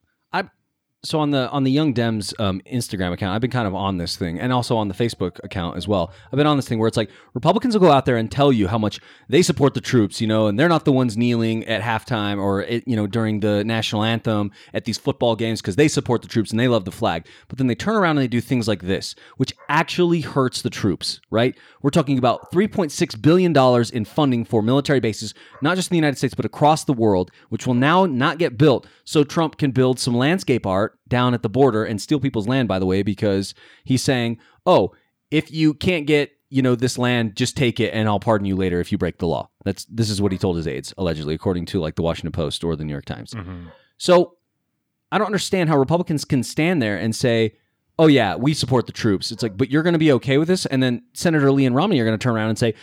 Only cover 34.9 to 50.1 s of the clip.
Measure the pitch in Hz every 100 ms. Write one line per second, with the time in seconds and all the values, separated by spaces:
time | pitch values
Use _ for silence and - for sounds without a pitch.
34.9 | _ _ _ - 151 - 156 156 151 190
35.9 | 175 143 147 139 _ _ 135 127 120 123
36.9 | - 123 120 113 98 127 - 123 - 107
37.9 | 110 110 101 120 107 98 95 95 87 85
38.9 | 101 87 - 85 65 - _ 98 95 -
39.9 | 113 110 101 101 92 98 85 78 65 -
40.9 | - 90 78 73 80 101 90 82 98 78
41.9 | - 82 80 80 80 73 - 85 76 78
42.9 | 71 - - - 113 90 90 85 - _
43.9 | - - 175 175 _ _ _ _ _ _
44.9 | _ - 185 208 202 - 190 160 147 131
45.9 | 170 180 147 - 135 110 - 165 180 107
46.9 | 98 110 110 127 113 110 - _ _ _
47.9 | - 160 135 104 82 131 151 123 127 -
48.9 | - 113 95 - 110 120 95 127 147 170
49.9 | 170 156